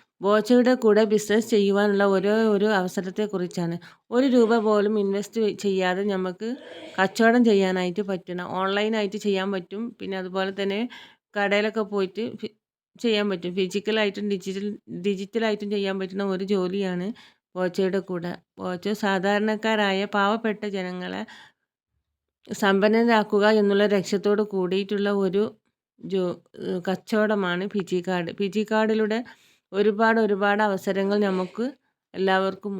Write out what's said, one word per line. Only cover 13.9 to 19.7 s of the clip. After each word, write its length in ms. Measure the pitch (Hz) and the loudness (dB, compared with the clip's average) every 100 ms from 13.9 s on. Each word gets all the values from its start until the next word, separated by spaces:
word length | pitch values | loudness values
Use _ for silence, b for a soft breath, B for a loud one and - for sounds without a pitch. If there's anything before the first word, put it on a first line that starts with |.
| 220 208 202 208 | 0 0 -2 -4
ഡിജിറ്റൽ, 380 | 196 190 190 208 202 - 175 | -4 -6 -6 -6 -10 -12 -6
ഡിജിറ്റലായിട്ടും 680 | 185 190 196 226 220 208 208 | -2 -2 -4 -2 -2 -2 -4
ചെയ്യാൻ 260 | 202 196 190 | -4 -2 -4
പറ്റുന്ന 280 | 190 190 202 | -6 -4 -4
ഒരു 160 | 185 | -4
ജോലിയാണ് 640 | 190 202 180 196 190 180 180 247 B B _ | -2 -2 -2 -2 -4 -4 -6 -10 B B _
ബോച്ചയുടെ 460 | 180 185 180 190 190 | -4 -4 0 0 0
കൂടെ. 320 | 180 180 175 - _ | -4 -6 -8 -10 _
ബോച്ച 320 | - 190 180 202 214 | -12 -8 -6 -6 -2
സാധാരണക്കാരായ 1000 | 208 190 190 208 214 214 220 | 0 0 2 0 0 0 0